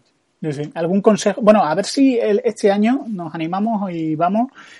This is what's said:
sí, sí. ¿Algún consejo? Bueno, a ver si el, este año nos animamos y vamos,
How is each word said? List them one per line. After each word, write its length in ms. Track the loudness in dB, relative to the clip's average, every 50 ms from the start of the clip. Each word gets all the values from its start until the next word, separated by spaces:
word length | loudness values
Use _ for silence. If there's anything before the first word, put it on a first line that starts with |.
| _ _ _ _ _ _ _ -8 -6
sí, 100 | -6 -6
sí. 100 | -6 -8 -8 -6
¿Algún 260 | -4 -2 0 0 2
consejo? 400 | 4 4 2 4 2 -2 -2 2 4
Bueno, 200 | 4 4 4 4
a 120 | 2 0
ver 80 | -2 -4
si 340 | -4 0 2 2 2 2 2
el, 220 | 0 0 0 0 0
este 260 | -2 -4 0 2 2 2
año 320 | 4 2 2 0 0 -4 -6
nos 260 | -8 -8 -8 -8 -8
animamos 560 | -6 -6 -4 -4 -4 -4 -2 -4 -4 -4 -6 -6
y 240 | -4 -4 -4 -2
vamos, 340 | 0 0 0 0 0 -2 -4 _ -16 -20 -20 -20